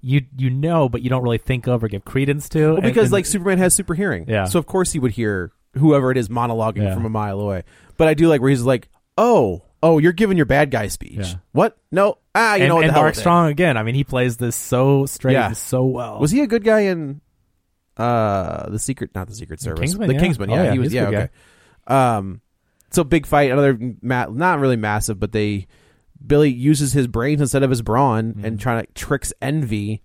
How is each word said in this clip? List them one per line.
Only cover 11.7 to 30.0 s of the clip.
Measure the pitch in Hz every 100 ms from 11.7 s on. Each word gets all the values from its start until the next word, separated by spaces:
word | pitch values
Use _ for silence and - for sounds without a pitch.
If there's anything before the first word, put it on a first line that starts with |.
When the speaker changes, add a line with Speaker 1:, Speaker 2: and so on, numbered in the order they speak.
| _ _
Speaker 2:
No. | - 202 - _
Ah, | 202 226
you | 208
Speaker 1:
And, | 175
Speaker 2:
know | 165
what |
Speaker 1:
and | 156
Speaker 2:
the |
hell | 156
Speaker 1:
Mark | 156
Speaker 2:
with | 151
it. |
Speaker 1:
Strong | 175 175 165
again. | 147 175 120
I |
mean, | 110 131
he |
plays | 139 131 123 113
this | 123
so | - - 123 135 139 135
straight | - 131
Speaker 2:
Yeah. | 131 110
Speaker 1:
and | 113
so | - 127
well. | 131 127 117 110
Speaker 2:
Was | 147
he | 233
a | 277
good | 233
guy | 214 220
in, | 202 175 147 143 _ _ _ _ _ _ _ -
uh, | 117 120 110 98 85 78 69
the | 104
Secret? | - 131 -
Not | - 92
the |
Secret | 107 - 80
Service. | - 80
Speaker 1:
Kingsman, | 131 190 202
Speaker 2:
The |
Speaker 1:
yeah. | 135
Speaker 2:
Kingsman. | 175 123 101
Speaker 1:
Oh, |
Speaker 2:
Yeah, | 123
Speaker 1:
yeah, | 180
Speaker 2:
he | 131
was. | 131
Speaker 1:
he's | 123
a |
Speaker 2:
Yeah, | 104
Speaker 1:
good | 104
Speaker 2:
okay. | - _ _ _ _ _ -
Speaker 1:
guy. | 135 127 110
Speaker 2:
Um, | 98 92 _ _ _ _ _
so | 175
big | 147 165 143
fight. | 147 143
Another | 131 139 120 123 110
ma-, | 117 127 90
not | 117 180 160
really | 135 120
massive, | 107 104 104 101
but | 104
they, | 110 104 101 92 _ _ _ _ _
Billy | 117 143 151
uses | 123 135 147 143
his | 135 123
brains | 113 127 151
instead | 139 139
of | 135
his | 127
brawn | 107 113 139 113 113
Speaker 1:
Mm-hmm. | 107
Speaker 2:
and | 107 110
trying | 117 117
to | -
tricks | - - 139 - -
Envy | 127 156 131 104 101 107